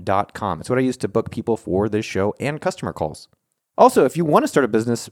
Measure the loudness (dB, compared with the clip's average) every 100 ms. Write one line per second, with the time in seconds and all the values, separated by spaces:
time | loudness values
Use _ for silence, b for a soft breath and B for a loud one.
0 | -2 -2 -2 -4 -6 -4 -2 0 0 -2
1 | -2 -2 -4 -6 -4 -4 -2 0 0 -2
2 | -4 -2 -2 -2 -6 -4 -6 -6 -8 -6
3 | -8 -8 -20 _ _ _ _ 4 6 6
4 | 2 2 2 2 2 2 2 0 0 -4
5 | -6